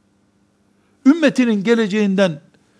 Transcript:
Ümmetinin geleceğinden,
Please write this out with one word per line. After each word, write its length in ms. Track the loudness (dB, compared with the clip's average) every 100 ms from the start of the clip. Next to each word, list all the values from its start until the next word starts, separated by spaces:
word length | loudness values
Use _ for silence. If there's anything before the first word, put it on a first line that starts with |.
| _ _ _ _ _ _ _ _ _ _ 0
Ümmetinin 580 | 2 2 0 -2 -2
geleceğinden, 760 | 0 0 0 -2 -2 0 -2 -4 -16 _ _